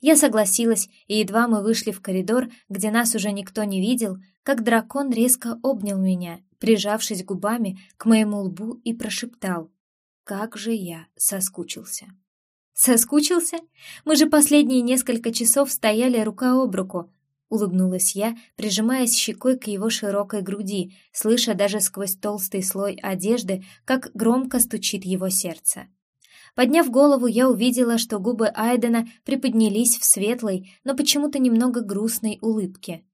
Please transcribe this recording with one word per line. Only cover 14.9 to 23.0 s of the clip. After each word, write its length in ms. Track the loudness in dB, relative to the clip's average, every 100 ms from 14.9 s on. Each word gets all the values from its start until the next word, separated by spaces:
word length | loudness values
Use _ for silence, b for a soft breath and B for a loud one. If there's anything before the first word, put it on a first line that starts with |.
| 0 0 -2 -2
часов 380 | -2 2 2 2
стояли 500 | 0 0 2 2 2
рука 320 | 0 -2 2
об 220 | 2 2
руку», 360 | -2 -4 -6 -8 _ _ _ _
улыбнулась 680 | -2 0 2 0 2 -2 0
я, 200 | -4 -4 B -8
прижимаясь 580 | -4 0 0 2 2
щекой 420 | 0 -2 -2 0 0
к 120 | -2
его 200 | -4 -2
широкой 540 | -2 -2 -2 -2 -4
груди, 500 | -6 -6 -4 -4 -6 B B
слыша 420 | -6 0 2 2
даже 260 | 0 0 0
сквозь 360 | -2 -4 -6 -6
толстый 460 | -6 -6 -6 -4
слой 360 | -4 -4 -4 -6